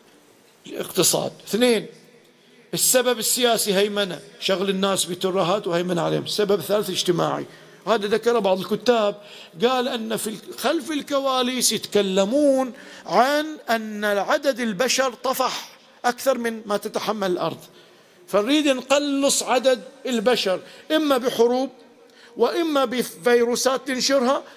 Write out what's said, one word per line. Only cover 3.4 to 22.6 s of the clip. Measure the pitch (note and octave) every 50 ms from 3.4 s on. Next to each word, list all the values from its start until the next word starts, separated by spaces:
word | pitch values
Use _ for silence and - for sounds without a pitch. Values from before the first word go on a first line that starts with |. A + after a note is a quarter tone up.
| B3 A#3+ A3+ G3+ - G#3 F#3
هيمنة، | G3 G3+ G#3+ G3+ G3+ G3+ F3+ D#3+ - - - - -
شغل | - F#3 G3 F3 G3 G3
الناس | F#3+ F#3+ G3 G3 F#3+ - -
بترهات | E3 F3 F3+ - F#3 F3+ F#3+ E3 E3+ G3 G#3+ G3+
وهيمنة | F#3 E3+ F3 F3+ F3+ F3 E3+
عليهم. | D#3 D#3+ D#3 D3 C#3
السبب | - - G#3 G#3 F#3+ G3+ F3+
الثالث | C#3+ - G3 G#3+ - F#3
اجتماعي، | F3+ - - F#3 F3+ D#3+ D#3+ D3+ C#3 D3 C#3 - - - - - - - -
هذا | F#3 A3+ A3+ G3
ذكر | G#3 A3+ A3 A3 A#3 A#3+ A3+
بعض | F#3+ G3 F#3 F#3
الكتاب، | F3+ - G#3+ G3+ - B3 A#3+ A3+ G#3 G3+ G3+ - - - - - - - - E3 G#3+
قال | B3 C4 B3+ A#3+
أن | C4 B3 A#3 A3 A3 A3
في | - - A3
ال-، | G#3+ E3 - - -
خلف | - - B3+ D#4+ E4 A3+ D#4
الكواليس | D4+ C#4 - - C#4+ C#4 C4+ C4+ C4 B3+ B3 B3 B3+ B3 - -
يتكلمون | A3 F#3+ - - - G3+ G3 G3 F#3+ G3 G3 G3+ B3+ D4 D4 C#4 C4+ C4 C4 A#3+ G#3+ - - - - - -
عن | - E3 G#3 B3 C#4 D4 D4 D#4 D#4 D#4 - - -
أن | A3+ A3+ A3 G#3+ G#3+ G#3 G#3+
عدد | G#3 G3+ G3 F3 F#3+ C#4+ D#4 C#4+ C#4 B3+ A3
البشر | A#3+ A3 G3 F3 C4 B3 - B3+ C4+ C4 -
طفح | - - C4 C4 - B3+ G#3+ - - - - - - - - - _ -
أكثر | B3 A#3+ - - C4+ B3+
من | A#3+ A#3 A#3 A3+ A3 G3+
ما | G3+ G#3
تتحمل | G3+ - G#3+ - - - F#3+ A3 G#3+ G3 F#3
الأرض، | F3+ - D#3+ D#3+ C3 A#2+ - - - - - - - - _ _ _ - -
فنريد | - F3+ G#3 G#3 B3+ D4 D#4 C#4+
نقلص | C#4+ C4 B3 B3 - C4+ D4 D4 C#4+ C#4 C#4 C#4 C#4 - - F#3+
عدد | F#3+ A#3+ C4 A3+ C4 C4 G#3+ - - - - -
البشر، | B3+ B3 A3+ G3+ B3 B3 - - F#3+ F#3 D3+ - - - - - -
إما | D#4 D#4+ D#4 C#4+ C4+
بحروب، | B3 B3 B3 - - A#3 A#3+ B3 B3+ C4+ C4+ - - - - - - - - - - - - -
وإما | G3 A3+ - - F4